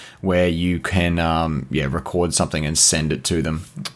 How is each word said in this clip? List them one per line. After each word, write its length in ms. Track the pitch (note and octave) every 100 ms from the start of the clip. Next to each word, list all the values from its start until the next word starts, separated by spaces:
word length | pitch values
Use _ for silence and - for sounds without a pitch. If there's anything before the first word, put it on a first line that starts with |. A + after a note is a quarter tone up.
| - -
where 260 | F#2 F2+ F2+
you 320 | E2+ F2 F2
can, 400 | - F#2 F2 E2+
um, 480 | E2 E2 D#2+ D2+ -
yeah, 180 | D2+ C#2
record 440 | D#2+ - F2+ F2
something 320 | - D#2+ D#2 D2+
and 120 | E2
send 340 | - D#2+ D#2
it 140 | D2+ -
to 160 | E2+
them, 240 | D#2 D#2+ G2 - -